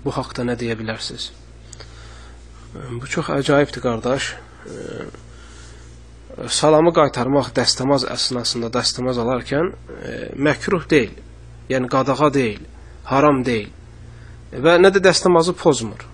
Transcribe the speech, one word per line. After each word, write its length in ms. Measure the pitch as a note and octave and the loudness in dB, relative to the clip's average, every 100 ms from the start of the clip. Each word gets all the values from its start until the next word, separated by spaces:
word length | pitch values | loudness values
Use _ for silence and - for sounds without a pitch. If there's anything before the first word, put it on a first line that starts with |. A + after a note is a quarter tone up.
Bu 100 | C#3+ C#3 | -4 -6
haqda 280 | B2+ - | -6 -6
nə 140 | A#2+ A#2+ | -4 -4
deyə 160 | A#2 A2 | -4 -4
bilərsiniz? 520 | A2 A2 - B2 - - - - - - - - - - - - - - - | -6 -8 -10 -10 -14 -14 -20 -20 -20 -20 -18 -20 -20 -20 -20 -20 -20 -20 -20
E, 100 | - B2+ A#2+ | -16 -12 -12
bu 80 | B2+ | -6
çox 240 | - D3 C#3 | -6 -2 -2
əcayibdir, 460 | C#3 C#3+ C#3 - | 2 2 2 -2
qardaş. 500 | B2+ A2+ A#2+ C3+ - - - - - | -4 -2 -2 -2 -4 -10 -18 -20 -18
E, 420 | - - - - - - - - - - - - - - - - - B2 | -14 -12 -12 -14 -16 -20 -20 -20 -20 -20 -20 -20 -20 -20 -20 -18 -14 -6
salamı 440 | - D3+ D#3 E3+ | 2 6 6 6
qaytarmaq 600 | E3 C#3+ - B2 C#3+ C3 | 4 2 2 0 0 0
dəstəmaz 520 | - A#2+ - C3 C#3 - | 0 0 0 0 0 0
əsnasında, 640 | - - B2 A#2 A#2+ A#2 | -4 -4 -2 -4 -4 -2
dəstəmaz 480 | A#2+ A#2 - B2+ B2 | -2 -2 -2 -4 -2
alarkən, 500 | A#2 B2+ - C#3+ F3+ | -2 -2 -2 -2 -2
e, 460 | - - - - A#2 - | -6 -16 -14 -12 -10 -12
məkruh 560 | - D3 C#3 - F3+ - | -2 0 0 -2 -4 2
deyil, 260 | D#3 G#2+ - - - - - - | 2 2 -8 -20 -20 -20 -20 -4
yəni 200 | C3 B2 | -2 0
qadağa 440 | C3+ C3 B2+ D3+ | 0 0 2 2
deyil, 280 | C#3 A#2+ G#2 - - - - | 2 -2 -4 -14 -20 -20 -18
haram 400 | - C3+ D3 C3+ B2 | -2 2 4 2 0
deyil 260 | A2+ G#2 - - - - - - - - | -2 -4 -16 -20 -20 -20 -20 -20 -20 -14
və 260 | B2+ D3+ F3 | 0 4 8
nə 100 | G3 | 6
də 100 | G3 | 6
dəstəmazı 520 | F#3 D#3+ F#3 E3+ E3 | 4 4 4 4 4
pozmur. 500 | F3+ E3+ C3+ A2+ G#2 - | 2 2 2 -2 -10 -18